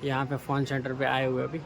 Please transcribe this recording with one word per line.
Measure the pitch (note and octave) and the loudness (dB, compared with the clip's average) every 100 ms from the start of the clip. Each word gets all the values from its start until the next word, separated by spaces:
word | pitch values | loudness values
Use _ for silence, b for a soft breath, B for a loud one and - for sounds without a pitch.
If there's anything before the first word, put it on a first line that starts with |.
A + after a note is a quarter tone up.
| C#3+ | 0
यहाँ | C3 C3+ | 0 0
पे | C#3 | -2
फ़ोन | - C#3 | 0 0
सेंटर | C3 C3+ B2+ | 2 0 -2
पे | C3 | 0
आए | C3 C3 C3 | 2 2 2
हुए | B2+ | 0
अभी। | C3 D#3+ | -2 -4